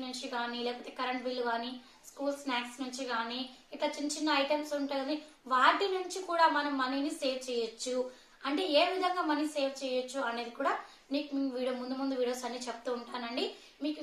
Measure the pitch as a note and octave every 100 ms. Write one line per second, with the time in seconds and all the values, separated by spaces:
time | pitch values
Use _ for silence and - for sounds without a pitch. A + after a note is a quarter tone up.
0 | B3+ B3 C4+ B3 A#3+ A#3+ A#3+ B3 C4 -
1 | B3+ B3+ A#3+ B3 A#3+ A3+ A#3+ B3+ - -
2 | - - C#4 C#4 - A#3+ A#3+ - B3+ B3
3 | B3+ A3+ A3+ B3 B3+ - - C#4 D4 D4
4 | D4 D#4 D4+ C#4+ C#4 D4 D4+ C#4+ C#4 C#4
5 | C4+ D4+ - - B3 B3+ C#4 E4+ G4 F#4
6 | F4+ F#4+ F#4 E4+ E4 D4 D4 C#4 C4 C4+
7 | C#4+ D#4+ C4+ C4 B3+ A#3+ A3 - B3+ B3+
8 | B3+ - - - C4 D4 F#4 C#4+ F4+ F#4
9 | F4+ F4+ D#4+ D4 D4+ C#4+ C4+ C4+ C4+ B3+
10 | B3+ C4+ B3 A#3 A#3 - D4+ G4 - -
11 | - C#4 D4 C#4 C#4 B3 B3+ B3 B3 C4
12 | C4+ C4 B3 B3 A#3+ B3 A#3+ A3+ - A#3+
13 | A#3 B3 A#3 B3+ G4+ - - - D4 D4+